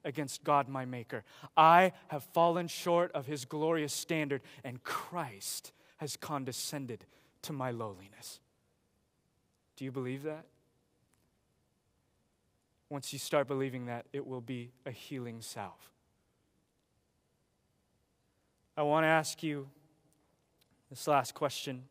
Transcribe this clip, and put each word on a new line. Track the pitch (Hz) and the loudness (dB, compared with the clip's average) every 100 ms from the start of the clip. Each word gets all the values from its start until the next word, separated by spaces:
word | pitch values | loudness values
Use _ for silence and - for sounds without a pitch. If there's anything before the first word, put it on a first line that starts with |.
against | 156 139 139 - | -8 -6 -6 -4
God, | - 143 131 | 2 4 2
my | 135 127 | -2 -6
Maker. | 123 113 120 - - 143 - | -8 -6 -8 -10 -16 2 8
I | 160 170 185 - - | 12 12 10 4 -6
have | 151 - | -8 -2
fallen | 170 170 170 170 | 4 4 4 -2
short | - 175 170 175 | -4 2 2 2
of | 147 127 | -2 -4
his | 151 123 | -6 -6
glorious | 156 156 165 147 | -2 0 2 0
standard, | - - 160 147 135 - - | -4 -2 -2 0 -4 -6 -14
and | 131 123 | -12 -10
Christ | - - - 175 143 98 - - - - _ - | -6 -6 -6 -6 -6 -8 -8 -8 -10 -20 _ -10
has | 147 - | -8 -8
condescended | - 143 127 120 - 151 127 110 - _ _ _ | -6 -4 -4 -6 -6 -6 -8 -10 -14 _ _ _
to | - | -10
my | 143 131 | -4 -4
lowliness. | 117 110 95 98 - - - _ _ _ _ _ _ _ _ _ _ _ _ _ - | -4 -6 -8 -16 -18 -18 -18 _ _ _ _ _ _ _ _ _ _ _ _ _ -10
Do | 135 | -8
you | |
believe | 131 127 135 | -6 -6 -6
that? | 151 156 - _ _ _ _ _ _ _ _ _ _ _ _ _ _ _ _ _ _ _ _ _ _ _ - | -6 -8 -12 _ _ _ _ _ _ _ _ _ _ _ _ _ _ _ _ _ _ _ _ _ _ _ -12
Once | 143 - | -10 -8
you | 139 | -8
start | - 151 135 | 0 0 2
believing | 135 135 127 123 | 0 -2 -4 -6
that, | 120 - | -8 -8
it | 143 135 | -10 -8
will | 127 | -8
be | 117 127 120 - 139 | -8 -8 -10 -14 -14
a | |
healing | 117 - 135 120 113 | -14 -10 -8 -8 -10
salve. | 113 113 95 - - _ _ _ _ _ _ _ _ _ _ _ _ _ _ _ _ _ _ _ _ _ _ _ _ _ _ _ _ - | -12 -10 -10 -12 -20 _ _ _ _ _ _ _ _ _ _ _ _ _ _ _ _ _ _ _ _ _ _ _ _ _ _ _ _ -2
I | |
want | 147 156 | 2 4
to | 160 | 6
ask | 160 156 - | 4 2 -4
you | 160 147 135 - _ _ _ _ _ _ _ _ _ _ _ | -6 -6 -8 -16 _ _ _ _ _ _ _ _ _ _ _
this | 131 - | -6 4
last | 143 123 - | 4 4 -2
question. | 143 - 143 127 131 | -2 -2 -6 -8 -12